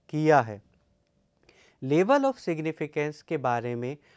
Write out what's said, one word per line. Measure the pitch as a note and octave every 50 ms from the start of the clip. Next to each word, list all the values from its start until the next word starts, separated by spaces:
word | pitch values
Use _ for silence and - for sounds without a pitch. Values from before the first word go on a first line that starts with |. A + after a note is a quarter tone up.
| _ -
किया | - D3+ D#3 D#3 D3+ C3+
है। | A#2 A2 G#2 G#2 _ _ _ _ _ _ _ _ _ _ _ _ _ _ _ _ _ _ _ _ _ _ _ -
Level | C3+ C3 D3 E3+ F#3+ A3 C#4 C#4+ C4+
of | C4+ B3+ -
significance | - F3+ E3 D#3 D#3 D#3+ D3+ - D#3+ D3 - D3+ D3 D3+ D3+ -
के | - - E3
बारे | D3 C3 B2+ A#2+ A#2 A2+ A#2+ A#2+
में | A#2+ A#2+ B2+ D3 - _ _ _